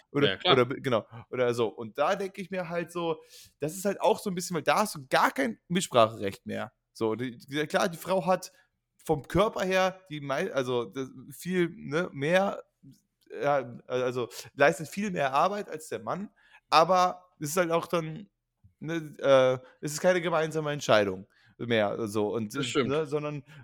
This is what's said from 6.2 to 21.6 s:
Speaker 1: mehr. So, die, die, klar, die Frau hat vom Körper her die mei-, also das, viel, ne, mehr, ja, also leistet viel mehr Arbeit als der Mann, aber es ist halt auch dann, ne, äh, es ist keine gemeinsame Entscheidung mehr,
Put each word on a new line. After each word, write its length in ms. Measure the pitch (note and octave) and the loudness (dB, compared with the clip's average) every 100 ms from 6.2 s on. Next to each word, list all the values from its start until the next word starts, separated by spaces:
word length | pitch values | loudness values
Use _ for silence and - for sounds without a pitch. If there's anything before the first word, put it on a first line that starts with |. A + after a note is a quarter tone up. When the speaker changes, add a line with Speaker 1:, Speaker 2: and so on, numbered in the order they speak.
| G2+ G2 G#2 | -6 -6 -8
Speaker 1:
mehr. 280 | G#2+ G#2+ - _ | -8 -10 -14 _
So, 220 | - A2+ A2 | -4 -2 -2
die, 220 | B2+ A#2 | -6 -10
die, 280 | - C#3+ D3+ | -8 -6 -2
klar, 220 | F#3+ G3 | 0 0
die 80 | E3 | -4
Frau 280 | E3+ F#3+ E3+ | -2 0 2
hat 260 | F#3 - - _ _ _ _ | 0 -2 -20 _ _ _ _
vom 300 | - D3+ - | -2 -2 0
Körper 360 | E3+ G#3+ - | 2 2 0
her 380 | F#3+ F#3+ F#3 F3+ - | 0 2 2 -2 -12
die 120 | D3+ | -10
mei-, 300 | C#3+ C#3 F#3 | -4 -4 -2
also 320 | C#3 B2+ B2 A2 | -2 0 -2 -4
das, 240 | C3 C3 C3 B2+ | -6 -10 -12 -20
viel, 380 | - F3 F#3 E3+ - | -14 -4 0 0 -4
ne, 340 | D2+ D#3 F3+ | -6 -4 -4
mehr, 500 | C#3 C#3+ F#3 G3 - - _ C#3 - _ _ _ F#2+ | -4 0 2 2 -4 -12 _ -20 -20 _ _ _ -4
ja, 380 | C#3 C#3+ B2 A#2+ - | 0 0 -2 -10 -6
also 420 | B2+ B2+ B2 A#2 - - | -4 -2 -4 -6 -10 -12
leistet 340 | B2 C#3+ E3+ D3+ | 4 4 4 -4
viel 240 | G3 G#3 | -6 -4
mehr 220 | F3 C#3 | -2 0
Arbeit 360 | C#3 F3+ G#3 F#3+ | 2 0 -2 -8
als 200 | D#3 - | -12 -10
der 100 | A2 | -8
Mann, 300 | G#2+ D#3+ G#3 _ _ - _ | -6 -8 -8 _ _ -20 _
aber 540 | D3+ E3+ F#3 F3+ - - - | 6 6 6 2 0 -14 -10
es 100 | D3 | -2
ist 80 | F#3 | 0
halt 140 | E3+ | 2
auch 160 | E3 - | 0 0
dann, 420 | E3+ D#3 D#3 G3+ _ _ _ _ _ | -2 -2 -10 -14 _ _ _ _ _
ne, 360 | C#3+ E3 D3+ - | -8 -6 -8 -2
äh, 380 | C#3 C3 C3 B2+ - _ | 6 6 6 2 -6 _
es 120 | D3+ | -8
ist 80 | D3+ | 0
keine 200 | F#3 F3+ | 2 2
gemeinsame 500 | E3+ E3 D#3 D#3 D3+ | 2 0 0 -2 -4
Entscheidung 560 | D3 - A2 G2 F#2+ G2 _ _ | -2 4 4 4 -2 -10 _ _
mehr, 500 | - | -10